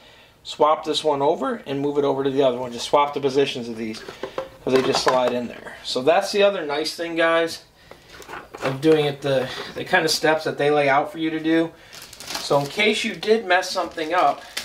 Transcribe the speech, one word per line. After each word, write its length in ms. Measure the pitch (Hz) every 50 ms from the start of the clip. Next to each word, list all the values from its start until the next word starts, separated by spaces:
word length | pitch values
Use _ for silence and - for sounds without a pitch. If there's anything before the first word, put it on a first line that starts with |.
| - - - - - - _ _ _
swap 400 | - - - 151 151 156 156 -
this 180 | 156 147 -
one 200 | - 151 139 139
over, 400 | 139 143 175 196 - - 247 - -
and 140 | 143 139 139
move 180 | 139 147 143
it 60 | 147 139
over 220 | 143 135 135 135
to 40 | 139
the 140 | 131 139 139
other 140 | 131 120
one. 160 | 123 127 123 120
Just 160 | 117 - -
swap 240 | - 147 143 143 -
the 80 | 143
positions 480 | 143 135 131 143 139 139 - 131 117 120
of 80 | 113
these, 260 | 110 117 110 110 - - - - - - - - - - - - - -
'cause 80 | 131 127
they 80 | 131
just 200 | 127 135 123 -
slide 300 | - 135 127 127 123 123
in 160 | 123 123 120
there. 300 | - - - - - - - -
So 160 | - - 127
that's 320 | 127 151 170 196 196 - 208
the 100 | 202 196
other 220 | 202 196 185 156
nice 280 | 143 143 147 156 - -
thing, 220 | - 170 170 165
guys, 480 | 165 165 165 165 165 165 165 - - - _ _ _ - - - - - - - - - - - - - - - - -
of 180 | 131 135 135
doing 240 | 147 160 156 156 147
it 160 | 143 139 -
the, 280 | - 139 135 131 123 - - - - - -
the 100 | 143 123
kind 180 | - 185 180 160
of 80 | 156
steps 320 | - - - 151 156 156 -
that 140 | 143 -
they 140 | - 143 147
lay 180 | 147 147 143 139
out 200 | 135 143 147 -
for 100 | - 165
you 100 | 160 160
to 100 | 160 156
do. 320 | 151 160 165 165 165 160 - - - - - - - - -
So 420 | - - - - - - - 151 143
in 60 | 143
case 400 | 143 - 202 208 220 226 - 226
you 100 | 220 180
did 300 | 165 170 214 226 220 190
mess 260 | 185 180 185 180 -
something 420 | - 185 170 165 - 165 156 156 170
up, 300 | 185 156 143 139 - - - - -